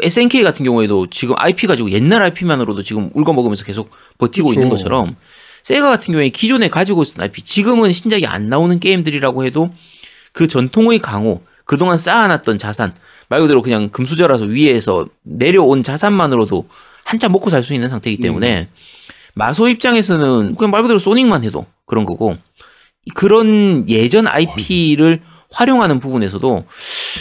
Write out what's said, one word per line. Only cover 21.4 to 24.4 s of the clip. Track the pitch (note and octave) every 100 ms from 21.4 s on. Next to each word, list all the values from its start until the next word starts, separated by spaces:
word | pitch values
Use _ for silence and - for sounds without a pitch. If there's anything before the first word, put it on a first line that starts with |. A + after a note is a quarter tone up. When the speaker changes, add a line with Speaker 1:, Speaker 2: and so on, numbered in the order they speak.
Speaker 1:
해도 | A2+ D2 - _ -
그런 | A2+ F#2+
거고 | E2+ A2 E2+ _ _ - _ _ _ -
그런 | - G3 A3 A3 G#3+ G3+ D#3 G#2+
예전 | A2 A#2+ G#3+ A3
아이피를 | D3